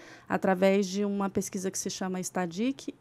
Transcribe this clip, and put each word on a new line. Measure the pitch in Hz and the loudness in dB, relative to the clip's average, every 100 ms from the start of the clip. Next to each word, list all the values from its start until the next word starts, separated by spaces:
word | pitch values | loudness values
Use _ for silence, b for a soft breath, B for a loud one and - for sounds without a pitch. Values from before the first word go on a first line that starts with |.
| B B B | B B B
através | 185 196 185 196 196 190 | 0 2 4 6 6 2
de | 196 | 0
uma | 202 202 196 | 0 0 -2
pesquisa | 202 190 196 190 | -2 -4 -4 -4
que | - | -4
se | 196 | -6
chama | - 190 185 | -4 -4 -4
Estadic | 175 185 180 170 247 269 - - | -4 -4 -4 -2 -2 -4 -8 -10